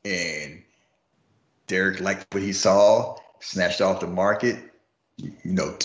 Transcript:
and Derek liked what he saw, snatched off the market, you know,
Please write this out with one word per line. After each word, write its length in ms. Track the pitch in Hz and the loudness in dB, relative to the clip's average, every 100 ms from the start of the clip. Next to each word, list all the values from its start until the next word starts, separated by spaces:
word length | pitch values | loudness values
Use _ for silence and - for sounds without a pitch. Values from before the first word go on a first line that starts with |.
| 101 | -4
and 560 | 90 85 76 73 82 _ _ _ _ _ _ _ _ _ _ - | -4 -4 -6 -10 -16 _ _ _ _ _ _ _ _ _ _ -6
Derek 320 | 92 95 92 | 0 0 0
liked 280 | 92 98 - | -4 -4 -6
what 120 | 98 | -6
he 100 | 98 | -4
saw, 640 | 95 - 98 104 113 - - - _ | 0 4 6 6 6 2 -10 -18 _
snatched 420 | - 98 87 - | -10 -2 -2 2
off 200 | 98 95 | 0 0
the 60 | 87 | -2
market, 500 | 90 98 104 123 101 - _ _ _ _ - | 0 2 2 0 -2 -10 _ _ _ _ -16
you 140 | - - - | -16 -12 -2
know, 300 | 92 71 - | -2 -2 -4